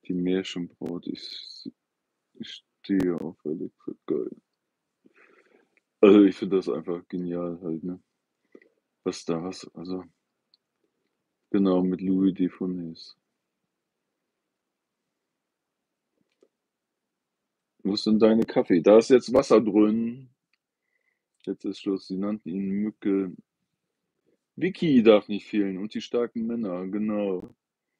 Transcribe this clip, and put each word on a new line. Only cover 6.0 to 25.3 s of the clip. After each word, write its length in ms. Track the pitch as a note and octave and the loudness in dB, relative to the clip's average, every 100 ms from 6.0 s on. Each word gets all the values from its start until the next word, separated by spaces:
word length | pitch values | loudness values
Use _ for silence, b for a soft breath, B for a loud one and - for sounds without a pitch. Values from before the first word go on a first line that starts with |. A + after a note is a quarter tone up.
Also 220 | G#2 G#2 | 8 8
ich 100 | G2 | 6
find 180 | F2+ G2+ | 2 -2
das 160 | F#2+ E2+ | -2 -2
einfach 380 | C2+ E2+ F2 E2+ | -6 -6 -10 -8
genial 540 | F2+ F2 F2 F2 E2+ | -8 -6 -6 -8 -8
halt, 220 | F2+ D#2+ | -8 -8
ne? 180 | F2+ F2+ _ _ _ _ _ b b b _ _ | -8 -12 _ _ _ _ _ b b b _ _
Was 200 | F#2+ F#2 | -8 -8
da, 160 | - E2 | -6 -6
was, 320 | F2+ F#2 - | -6 -12 -16
also, 300 | - F2 F#2 F2+ _ _ _ _ _ _ _ _ _ _ _ _ _ _ | -16 -10 -10 -10 _ _ _ _ _ _ _ _ _ _ _ _ _ _
genau, 340 | G2+ G2 F#2 | 0 2 2
mit 160 | F#2 F#2 | 0 -2
Louis 340 | F#2 F#2 F#2+ | -2 2 2
de 140 | F2+ F2+ | 0 -4
Funès. 680 | - F#2+ F2+ E2+ E2 - - _ _ _ _ _ _ _ _ _ _ _ _ _ _ _ _ _ _ _ _ _ _ _ _ _ _ _ _ _ _ _ _ _ _ _ _ _ _ _ _ _ _ _ _ _ _ | -4 -8 -6 -10 -14 -20 -20 _ _ _ _ _ _ _ _ _ _ _ _ _ _ _ _ _ _ _ _ _ _ _ _ _ _ _ _ _ _ _ _ _ _ _ _ _ _ _ _ _ _ _ _ _ _
Wo 100 | - | -6
ist 120 | G2+ - | -4 0
denn 120 | G#2+ | 4
deine 260 | A2 A2+ | 4 4
Kaffee? 360 | A2+ - A#2+ F2+ | 0 -2 2 4
Da 180 | D#2+ G#2+ | 8 6
ist 120 | A#2 | 8
jetzt 220 | B2+ - | 4 4
Wasser 280 | C3 - A2+ | 0 4 4
drin. 680 | A2+ G2 G#2+ A2 A#2 B2 C3 _ _ _ _ _ _ _ _ _ _ _ | 4 4 4 2 -4 -8 -18 _ _ _ _ _ _ _ _ _ _ _
Jetzt 200 | - F#2 | -12 -10
ist 140 | G2+ F#2+ | -10 -8
Schluss. 300 | - F#2+ - | -6 -6 -6
Sie 80 | F#2+ | -6
nannten 320 | G2+ G#2+ D#2 | -6 -6 -8
ihn 340 | F#2 G2 G2 | -8 -6 -4
Mücke. 500 | G#2+ - G#2 G2 F#2+ - _ _ _ _ _ _ _ _ _ _ _ - | -4 -6 -2 -2 -2 -10 _ _ _ _ _ _ _ _ _ _ _ -6
Vicky 480 | D#3+ F#3 E3+ C3 | -6 -2 4 6
darf 240 | A2 G#2+ | 8 6
nicht 180 | - | 4